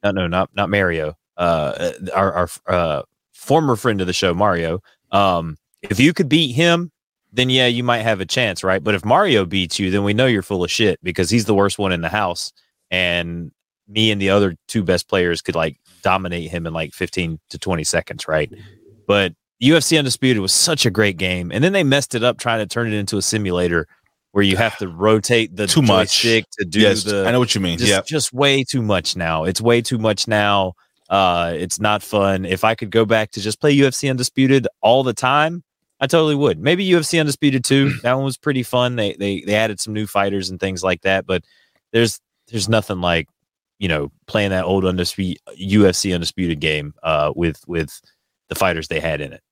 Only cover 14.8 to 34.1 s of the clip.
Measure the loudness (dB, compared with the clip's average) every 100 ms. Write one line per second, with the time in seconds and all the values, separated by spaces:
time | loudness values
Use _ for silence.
14.8 | 0 0 0 0 0 -2 -4 -2 -4 -6
15.8 | _ _ -2 -2 -2 -8 -8 -8 -8 -8
16.8 | -8 -6 -8 -4 -6 -6 _ -12 -6 -4
17.8 | -2 -4 -4 -12 -4 -2 -2 -8 -20 -20
18.8 | _ -20 0 2 2 -4 _ _ 4 4
19.8 | 4 0 0 0 0 0 0 0 0 0
20.8 | 0 2 0 0 -4 -2 -4 0 0 2
21.8 | 2 2 0 0 0 0 -2 -2 -2 -4
22.8 | -2 -2 -2 -4 -2 -2 -2 0 0 0
23.8 | -4 _ _ _ _ 0 2 2 0 -2
24.8 | -10 -2 2 2 4 0 0 -4 0 2
25.8 | 4 4 2 0 2 2 0 -8 -4 4
26.8 | 4 4 -2 -2 0 2 2 0 -2 0
27.8 | 2 0 0 -4 -4 0 2 2 0 -4
28.8 | 0 0 -2 -4 -2 -2 -2 0 2 2
29.8 | 2 -2 0 -2 0 0 2 2 -2 -6
30.8 | _ _ _ 2 2 2 -2 -4 -6 -2
31.8 | 0 -2 0 0 2 0 -2 0 0 0
32.8 | 0 2 2 2 0 -6 -6 -2 2 4
33.8 | 4 2 -4